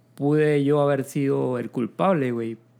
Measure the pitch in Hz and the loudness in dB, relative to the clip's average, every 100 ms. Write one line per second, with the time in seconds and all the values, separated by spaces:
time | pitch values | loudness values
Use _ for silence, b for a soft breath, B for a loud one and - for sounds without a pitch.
0 | _ - 143 151 151 147 139 147 143 139 | _ -4 0 2 2 2 2 2 2 0
1 | 131 151 139 139 131 123 113 127 117 - | -2 -2 0 0 -2 -4 -6 -4 -6 0
2 | 180 170 127 117 113 113 _ _ | 0 2 0 -4 -6 -8 _ _